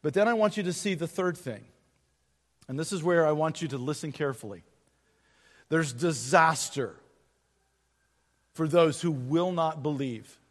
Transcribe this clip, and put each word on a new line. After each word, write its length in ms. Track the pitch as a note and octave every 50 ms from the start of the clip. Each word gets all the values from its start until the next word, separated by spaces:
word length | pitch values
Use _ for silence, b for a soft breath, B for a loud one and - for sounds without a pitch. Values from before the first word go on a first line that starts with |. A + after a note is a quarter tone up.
But 140 | - D3+ C3+
then 120 | F#3+ G#3
I 60 | A3+ A#3
want 240 | A3 G#3+ G#3 G#3
you 60 | G#3+ G3
to 100 | F3+ F3
see 220 | - - G#3 F#3+
the 120 | D#3 E3
third 300 | D#3+ - - F#3 F3+ E3+
thing. 300 | C#3 - C3 A2+ G2+ - - _ _ _ _ _ _ _ _ _ _ _ _ _ _ _ _ _ _ _
And 120 | - C3 C#3
this 160 | D#3+ - G3+
is 80 | F3+ D3+
where 240 | F3 F3 E3+ D#3+
I 60 | D3+ D3+
want 280 | D3+ D#3 D#3+ D3+ -
you 80 | E3+ D3
to 80 | C3
listen 340 | C3 B2 C3+ D3+ - - D#3
carefully. 520 | C3+ - D#3 C#3 C3 C3 - G#2+ G2 F2 - _ _ _ _ _ _ b b b b b b b b b b b b b b b
There's 240 | D#3 D#3+ D#3+ C#3+ B2
disaster 1040 | A#2+ D#3+ F3 D#3+ A#2+ A2+ B2+ D3+ F3 D#3+ D#3+ D#3 - - - - C#3+ B2+ G2+ - - - _ _ _ _ _ _ _ _ _ _ _ _ _ _ _ _ _ _ _ _ _ _ _ _ _ _ _ _ _ _
for 120 | - D#3+
those 360 | D#3 C#3+ F3 E3+ D#3+ C#3 - -
who 80 | F3
will 420 | D#3 C3+ B2 B2+ D3 E3+ F3 F#3 F3+
not 300 | E3+ E3 D#3+ D#3+ D#3 B2+
believe. 580 | D3+ D3+ C3 C#3 C3 A#2+ A2 G#2 - - _ _ _